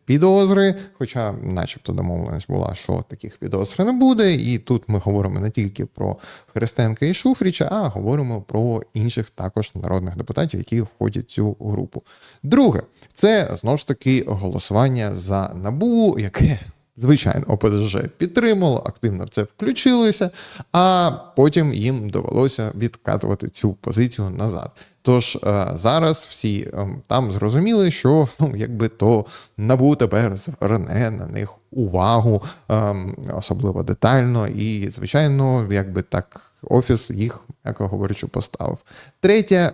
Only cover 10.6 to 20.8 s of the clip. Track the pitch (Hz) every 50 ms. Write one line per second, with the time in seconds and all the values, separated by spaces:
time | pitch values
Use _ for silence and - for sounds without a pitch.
10.6 | - - 113 117 107 - _ - 104 104 101 - 113 - - 107 104 104 98 -
11.6 | - 104 104 98 98 - - 117 _ _ - _ - - - _ - 139 226 285
12.6 | 269 196 107 95 - - _ _ - _ - - - 208 226 208 160 90 90 90
13.6 | - 113 143 151 - - 135 - - 131 131 127 - - 101 95 101 92 95 -
14.6 | - - 104 110 131 135 127 120 107 101 98 90 90 98 98 98 95 - - 87
15.6 | 95 104 123 147 214 240 233 233 220 196 - - 104 98 - - - 156 131 95
16.6 | - - - _ _ _ _ 113 120 127 151 - - 95 98 - - - 107 104
17.6 | - 107 104 101 107 104 95 101 - - - - 170 175 170 247 226 226 214 190
18.6 | 180 151 123 107 - - - - - 110 98 92 92 92 - - 104 - _ -
19.6 | 214 240 254 - - 262 247 240 233 214 208 - 196 175 - - - - - -
20.6 | - _ - 175